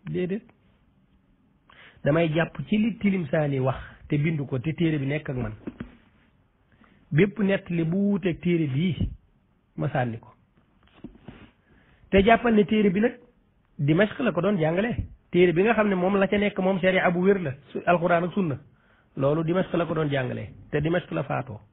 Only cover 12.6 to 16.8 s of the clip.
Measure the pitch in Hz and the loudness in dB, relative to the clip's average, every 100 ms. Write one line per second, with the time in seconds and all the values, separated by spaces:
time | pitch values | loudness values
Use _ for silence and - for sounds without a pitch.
12.6 | 208 214 208 185 233 240 - _ _ _ | 4 4 2 2 0 -2 -20 _ _ _
13.6 | _ - 143 160 208 - 247 165 180 208 | _ -4 0 2 2 0 -2 0 0 0
14.6 | 156 170 226 - - - _ 170 180 165 | 0 0 -2 -4 -8 -12 _ 4 4 4
15.6 | 208 220 214 190 180 202 196 208 202 - | 2 4 2 2 0 2 2 0 0 0
16.6 | 185 190 | -2 2